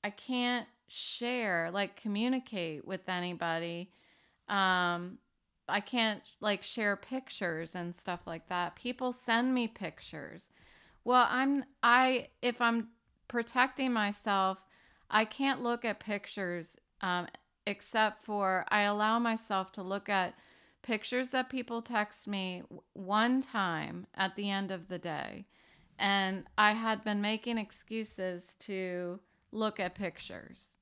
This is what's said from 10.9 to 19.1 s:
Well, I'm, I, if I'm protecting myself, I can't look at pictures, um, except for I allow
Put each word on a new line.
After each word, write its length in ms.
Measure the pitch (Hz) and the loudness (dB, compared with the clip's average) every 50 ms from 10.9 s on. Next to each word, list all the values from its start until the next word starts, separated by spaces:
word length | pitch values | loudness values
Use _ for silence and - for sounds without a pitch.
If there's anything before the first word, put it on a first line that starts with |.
| _ _ _ | _ _ _
Well, 220 | 233 247 254 240 - | 6 8 8 8 6
I'm, 360 | - 247 269 277 277 277 - - _ _ | 4 2 4 4 2 2 0 -4 _ _
I, 460 | - 233 240 254 262 262 262 240 - - _ _ | 4 6 6 8 6 6 4 2 -2 -6 _ _
if 180 | - 247 233 - | -2 -2 0 4
I'm 280 | 240 233 233 233 226 - _ _ _ _ _ _ _ _ | 2 4 4 2 -2 -4 _ _ _ _ _ _ _ _
protecting 640 | - 233 233 - - 262 254 269 - - 269 262 | -4 -2 -2 0 4 4 4 4 4 -2 0 2
myself, 680 | 240 226 208 202 208 - - 226 202 196 190 190 190 - - _ _ _ _ _ _ _ _ _ | 2 2 2 0 0 -2 0 2 4 4 4 2 2 -2 -8 _ _ _ _ _ _ _ _ _
I 140 | - 214 220 | 2 2 2
can't 380 | 220 - - 269 277 269 - | 2 0 0 0 0 0 0
look 220 | 247 240 240 233 240 | 0 -2 -2 0 -2
at 160 | 233 202 - | -4 -4 -4
pictures, 760 | - 214 214 202 202 - - 208 196 175 175 175 160 - - - _ _ _ _ | -4 -4 -4 -4 -4 -8 -6 -6 -4 -4 -4 -6 -6 -10 -16 -20 _ _ _ _
um, 260 | - 185 180 180 175 - - - _ _ _ _ _ | -2 0 0 0 -2 -4 -12 -18 _ _ _ _ _
except 580 | 208 202 - - - - 220 220 214 214 - - | -6 -6 -4 -8 -2 2 4 4 4 2 -4 -8
for 420 | - 208 208 202 190 185 185 - - | -4 -2 0 2 2 2 2 2 2
I 140 | - 208 | 2 4
allow 360 | 202 202 208 208 214 214 | 4 4 4 4 4 4